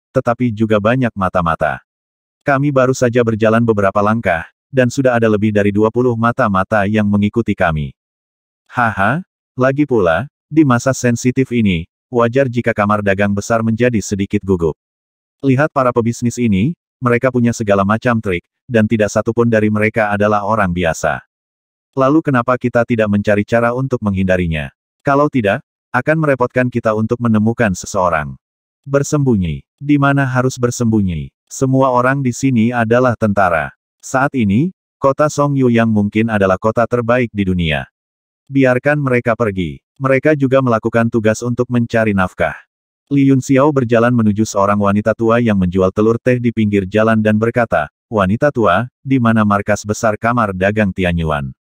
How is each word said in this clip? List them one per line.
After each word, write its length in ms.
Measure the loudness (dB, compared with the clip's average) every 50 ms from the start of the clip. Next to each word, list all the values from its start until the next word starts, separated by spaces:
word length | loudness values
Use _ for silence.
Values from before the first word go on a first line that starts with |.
| _ _
tetapi 400 | -4 -2 -2 -2 -2 0 -2 -2
juga 320 | -2 -2 0 0 0 0
banyak 320 | 2 0 0 0 -2 -2 -2
mata-mata. 640 | -2 -4 -2 -2 0 0 -2 -2 -2 -2 -4 -4 -6 -12 _ _ _ _ _ _ _ _ _ _ _ -2
Kami 300 | -2 0 0 0 0 2
baru 180 | 2 2 2
saja 320 | 2 2 0 2 2 2 2
berjalan 400 | 2 0 2 2 2 2 2 2
beberapa 400 | 2 2 2 0 0 0 0 0
langkah, 460 | 0 0 0 0 -2 -2 -2 -6 -12 _ _ _ _
dan 240 | 0 0 0 0
sudah 240 | 0 0 0 2 2
ada 140 | 2 2 2
lebih 180 | 2 2 0 0 0
dari 180 | 0 0 0
dua 160 | 2 2 2 2
puluh 240 | 2 2 0 0
mata-mata 720 | 0 0 0 0 0 0 0 0 0 -2 -2 0 0 0 0
yang 240 | 0 0 0 0 2
mengikuti 480 | 2 0 0 0 0 -2 -2 -2 -2
kami." 400 | 0 0 0 0 -2 -6 -8 -10 _ _ _ _ _ _ _ _ _ _ _ _ _ _ -8
Haha, 560 | -4 -2 -2 -2 0 -2 -2 -2 -2 -4 -6 _ _ _ _ _ _
lagi 320 | 0 0 0 2 0 0 0
pula, 400 | 0 2 2 2 0 -2 -4 -8 _ _ _ -2
di 100 | 0 2 2
masa 260 | 2 2 0 0 -2
sensitif 640 | -2 0 0 -2 -2 0 -2 -2 0 0 -2 -2 0
ini, 320 | 0 0 0 0 -2 -4 -8 _ _ _ _
wajar 320 | 0 0 0 2 2 0 0 0
jika 260 | -2 -4 -2 -2 0
kamar 240 | 0 0 0 0 0
dagang 320 | 0 0 0 0 0 -2
besar 320 | -2 -2 -2 -2 -2 0 0
menjadi 380 | 0 0 0 0 0 0 -2
sedikit 420 | -4 -4 -4 -4 -4 -2 -4 -4 -2
gugup. 320 | -2 -2 0 0 -2 -4 _ _ _ _ _ _ _ _ _ _ _ _ _
Lihat 320 | 0 0 2 2 0 0
para 160 | 0 0 0 0
pebisnis 480 | 0 0 0 -2 -2 -4 -4 -4 -2
ini, 400 | -2 0 0 2 2 0 -2 -4 -6 _ _ _ -6
mereka 320 | -2 0 0 0 0 0
punya 240 | 0 2 0 0 0
segala 300 | -2 -2 0 2 2 2
macam 340 | 2 0 0 0 -2 -2 -2
trik, 240 | -2 -4 -4 -4 -6 _ _ _ _ -2
dan 160 | 0 2 2
tidak 240 | 2 2 0 0 0
satupun 400 | 0 -2 -2 0 0 0 2 2
dari 240 | 2 2 2 0
mereka 380 | 0 0 0 0 0 -2 -2 -2
adalah 320 | 0 0 0 0 0 0 -2
orang 300 | -2 -2 0 0 0 -2
biasa. 480 | -2 -2 -2 -2 -2 -4 -4 -4 -6 -10 _ _ _ _ _ _ _ _ _ _ _ _ _ -2
Lalu 320 | 0 0 2 2 2 0 0
kenapa 320 | 0 0 0 0 0 0
kita 240 | 0 0 0 0 0
tidak 240 | 2 0 0 0 2
mencari 380 | 0 0 0 0 0 0 0
cara 260 | 0 0 0 0 0
untuk 300 | -2 -2 -4 -4 -4 -2
menghindarinya? 640 | -2 -2 -2 0 0 0 0 0 0 -2 -4 -4 -6 -10 -14 _ _ _ _ _
Kalau 320 | -2 0 0 2 2 0
tidak, 320 | 0 0 0 0 -2 -2 -6 _ _ _ _ _
akan 320 | -4 -2 0 0 0 0
merepotkan 460 | 0 0 0 0 -2 -2 -2 -2 -2 -2
kita 240 | -2 -2 -2 0
untuk 260 | 0 0 0 -2 -2 -2 0
menemukan 480 | 2 2 2 2 0 0 0 0 -2
seseorang. 640 | -2 -4 -8 -6 -4 -2 0 0 0 -2 -4 -6 -12 -16 _ _ _ _ _ _ _ _ -16
Bersembunyi. 800 | -12 -10 -8 -6 -4 -2 0 0 2 0 0 0 -2 -6 -8 -12 _ _ -8
Di 160 | -4 -2 0
mana 320 | 0 2 0 0 0 -2 -2
harus 320 | 0 -2 -2 -2 -2 -4
bersembunyi? 720 | -4 -4 -2 -2 -2 0 0 0 0 -2 -4 -6 -8 -10 _ _ _ -16
Semua 420 | -8 -4 -2 0 2 2 2 2
orang 300 | 2 2 2 0 0 -2
di 100 | -2 -4
sini 380 | -4 -2 -2 0 2 2 2 0
adalah 480 | 0 0 0 2 2 2 2 2 0
tentara. 560 | 0 0 0 0 0 0 0 0 -2 -4 -6 -10 _ _ _ _ _
Saat 380 | -10 -4 -2 -2 -2 0 0
ini, 340 | 0 0 2 2 2 0 -2 -4 _ _ _ _ -2
kota 260 | -2 0 0 2 0
Songyuyang 640 | 0 0 0 0 0 2 2 2 2 4 2 2 2
mungkin 400 | 2 0 0 0 0 -2 0 0
adalah 320 | 0 0 2 0 0 0
kota 240 | -2 -2 0 0 0
terbaik 480 | 0 -2 -2 0 0 0 0 0 -2
di 160 | -2 -2 -2 0
dunia. 400 | 0 0 0 -2 -2 -4 -6 -10 _ _ _ _ _ _ _ _ _ _ _
Biarkan 560 | -4 0 2 4 4 2 2 0 0 0 0
mereka 320 | 0 0 0 0 0 0
pergi. 480 | 0 0 -2 -2 -2 -2 -4 -6 -6 -12 _ _ _
Mereka 400 | -4 -2 0 0 2 2 2 2
juga 240 | 2 2 2 2 2
melakukan 480 | 2 2 0 0 0 0 0 0 0 0
tugas 320 | 0 0 0 0 0 -2
untuk 260 | -2 -4 -2 -2 -2 -2
mencari 400 | -2 -2 -2 0 0 0 0 0
nafkah. 420 | 0 0 -2 -2 -2 -4 -4 -4 -4 -8 -18 _ _ _ _ _ _ _ _ -2
Li 240 | 0 2 4 4
Yunxiao 400 | 2 2 2 2 2 2 4 2
berjalan 400 | 2 0 0 2 2 2 2 2
menuju 320 | 2 2 2 2 2 0 -2
seorang 340 | -2 -2 0 0 0 0 0
wanita 380 | 0 0 0 0 0 0 0
tua 240 | 0 2 2 2 2
yang 160 | 2 2 2
menjual 340 | 0 0 0 0 0 0 0 2
telur 240 | 0 2 2 0 0
teh 160 | 0 0 0
di 160 | 0 0 -2
pinggir 320 | 0 0 0 0 0 0 0
jalan 400 | 0 0 0 2 2 2 2 2
dan 160 | 2 2 2
berkata, 480 | 0 0 0 -2 -2 0 -2 -2 -2 -4 _ _ _ -4
"Wanita 400 | -2 0 0 0 0 0 0 0
tua, 320 | 0 2 2 2 2 0 -2 -4 _ _
di 160 | -4 -2 0
mana 320 | 0 2 2 2 2 2 2
markas 320 | 0 0 0 -2 -4 -4
besar 380 | -4 -6 -4 -2 -2 -2 -2 -2
kamar 320 | -2 -2 0 0 -2 -2
dagang 400 | -2 -2 -2 0 0 0 0 0
Tianyuan?" 640 | 0 -2 -2 -2 0 -2 -2 -2 -4 -4 -6 -10 -12 _ _ _